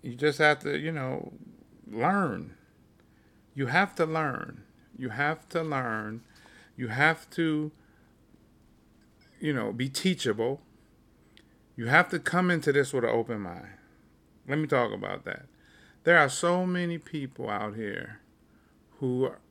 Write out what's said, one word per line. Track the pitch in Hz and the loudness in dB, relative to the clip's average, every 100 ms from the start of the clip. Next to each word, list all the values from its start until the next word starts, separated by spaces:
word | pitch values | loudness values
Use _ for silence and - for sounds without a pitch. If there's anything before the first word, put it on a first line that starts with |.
You | - | -10
just | 123 147 139 | 0 0 6
have | 151 147 | 4 4
to, | 147 147 | 0 -4
you | 151 | -4
know, | 160 131 - - - - - - - - | -4 -4 -6 -8 -16 -20 -20 -20 -20 -12
learn. | 107 139 202 175 95 - - _ _ _ _ _ _ _ _ _ | 0 2 2 0 -2 -10 -16 _ _ _ _ _ _ _ _ _
You | 139 131 | -4 2
have | 151 190 - | 2 2 0
to | 160 | 0
learn. | 160 151 127 - - - _ _ - | 0 -2 -4 -8 -14 -20 _ _ -10
You | 127 | -8
have | 110 147 160 - | -2 -2 -2 -4
to | 170 | -4
learn. | 160 139 127 110 107 113 - - - - - - | -2 -2 -2 -2 -4 -10 -14 -20 -20 -20 -20 -10
You | 123 | -6
have | 113 151 160 - | 2 4 2 -6
to, | - 165 151 151 - _ _ _ _ _ _ _ _ _ _ _ _ _ _ _ _ | -2 0 0 -4 -10 _ _ _ _ _ _ _ _ _ _ _ _ _ _ _ _
you | 151 | -2
know, | 139 110 | 0 -2
be | 117 131 | -2 -4
teachable. | 135 190 180 127 107 117 139 - _ _ _ _ _ _ - _ _ _ - | 0 0 0 0 0 0 -2 -10 _ _ _ _ _ _ -20 _ _ _ -8
You | 117 | 4
have | 147 180 | 6 6
to | 175 | 0
come | - 175 180 | 0 2 2
into | 170 151 | 2 2
this | 139 135 | 2 2
with | 135 | 0
an | 117 | 2
open | 113 110 113 | 0 0 -6
mind. | 95 87 - - - _ _ _ _ _ - | -8 -10 -14 -20 -20 _ _ _ _ _ -6
Let | 147 | -2
me | 151 | 2
talk | 139 120 | 2 2
about | 101 98 95 - | -2 -6 -8 -8
that. | - - _ _ - - - | -10 -12 _ _ -20 -20 -4
There | - 170 | 6 6
are | 143 | 6
so | - 175 180 185 | 2 2 2 2
many | 180 175 170 | 0 -2 -4
people | - 156 135 135 - | -6 -8 -8 -8 -6
out | 104 104 107 | -4 -4 -6
here | 107 - - 110 _ _ _ _ _ _ _ - | -6 -6 -8 -14 _ _ _ _ _ _ _ -6
who | 131 123 131 - _ | -2 0 0 -4 _